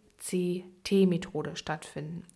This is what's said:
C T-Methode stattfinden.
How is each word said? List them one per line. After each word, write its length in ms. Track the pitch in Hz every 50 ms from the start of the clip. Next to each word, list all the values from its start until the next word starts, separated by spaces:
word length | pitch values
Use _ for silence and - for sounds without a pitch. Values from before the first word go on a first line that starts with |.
| _ _ _ -
C 460 | - - - 180 180 180 175 180 - - - _ -
T-Methode 720 | - 202 196 190 185 170 165 - - - 151 151 147 160
stattfinden. 680 | - - - 156 156 - - - 147 147 156 170 170 - - -